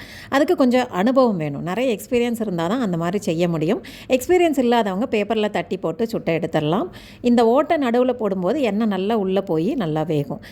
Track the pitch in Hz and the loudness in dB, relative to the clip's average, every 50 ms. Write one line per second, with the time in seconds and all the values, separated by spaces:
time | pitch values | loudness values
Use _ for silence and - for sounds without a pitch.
0 | - - - - - - 262 277 311 - 349 - 269 247 233 254 247 247 185 180 | -10 -18 -18 -20 -8 -2 2 2 4 2 4 4 4 4 4 2 0 0 -2 0
1 | 196 254 262 269 254 240 208 170 156 147 139 143 147 165 185 214 254 269 214 185 | 0 2 4 4 4 4 2 0 -4 -4 -4 -6 -6 -6 -4 -2 0 0 -2 -2
2 | - - 262 240 233 247 233 220 220 214 180 170 165 175 214 277 247 190 175 165 | -4 -2 0 0 0 0 -2 -4 -4 -4 -2 -2 -2 0 0 0 0 -2 -2 0
3 | 170 175 185 208 202 - 160 165 175 170 170 160 156 160 233 392 - - - - | -2 -2 -2 -2 -2 -2 0 0 0 0 0 0 0 0 -2 -2 -4 -12 -18 -18
4 | - - 262 254 254 - 359 359 349 330 277 285 247 240 240 233 220 202 185 190 | -2 0 0 0 2 2 4 4 4 2 2 2 2 2 2 2 2 0 -2 -2
5 | 247 269 - 208 202 208 233 220 208 208 208 185 175 - 208 185 - 170 165 - | -2 -2 0 -2 0 0 0 0 0 0 -2 -4 -4 -4 -6 -4 -4 -4 -2 -2
6 | 226 226 - 170 - - 165 156 165 156 - 156 151 151 165 214 339 359 - - | -4 -4 -4 -4 -2 -2 -2 0 -2 0 0 0 0 2 0 0 -2 -4 -8 -16
7 | - - - - - 247 240 233 233 226 233 277 311 - 349 311 277 233 226 247 | -20 -20 -18 -2 0 2 4 4 4 4 4 2 2 2 0 0 0 0 2 2
8 | 254 254 240 247 220 202 190 190 175 180 247 311 262 214 196 208 233 214 202 185 | 2 2 0 -2 -2 -2 -2 0 0 0 0 0 0 0 0 0 0 0 0 0
9 | 190 202 233 220 196 190 190 196 196 196 165 160 165 214 330 277 185 160 151 156 | 0 0 0 0 0 0 0 0 0 0 0 0 0 0 -2 -2 -2 -2 -2 -2
10 | 156 175 160 147 143 - - - - - | -2 0 0 -2 -2 -4 -8 -12 -12 -18